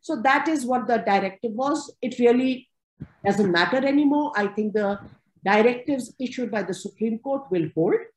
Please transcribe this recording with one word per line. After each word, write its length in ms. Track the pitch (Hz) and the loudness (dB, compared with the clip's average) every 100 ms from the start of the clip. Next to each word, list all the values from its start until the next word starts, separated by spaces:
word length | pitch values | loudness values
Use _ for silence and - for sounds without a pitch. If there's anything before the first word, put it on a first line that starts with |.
So 180 | - 294 | -6 -2
that 260 | 240 285 330 | 2 2 2
is 180 | 320 247 | -2 0
what 200 | 254 240 | -2 0
the 120 | 233 | 0
directive 540 | 202 196 190 190 233 | 2 0 0 -6 -8
was. 380 | 214 269 311 - _ | -4 -2 -2 -6 _
It 160 | 247 214 | -8 2
really 500 | 240 247 262 254 - _ _ _ - _ | 4 4 2 -4 -8 _ _ _ -20 _
doesn't 280 | 196 202 190 | -2 2 2
matter 340 | 170 175 262 269 | 4 2 2 2
anymore. 460 | 277 294 294 294 214 | 4 4 2 0 -2
I 100 | 202 | -2
think 260 | 202 214 | -2 -2
the 260 | 208 202 202 - - _ _ | 0 -2 -4 -10 -20 _ _
directives 720 | 185 214 226 240 - 269 233 _ | 2 4 4 2 -4 -4 -4 _
issued 320 | 247 254 233 | -8 -6 -4
by 120 | 214 | -4
the 120 | 185 | -4
Supreme 440 | 185 - _ 226 226 | -8 -10 _ -4 -4
Court 260 | 269 269 - | -4 -6 -2
will 180 | 180 160 | -2 -2
hold. 260 | - 175 427 - | 0 0 0 -4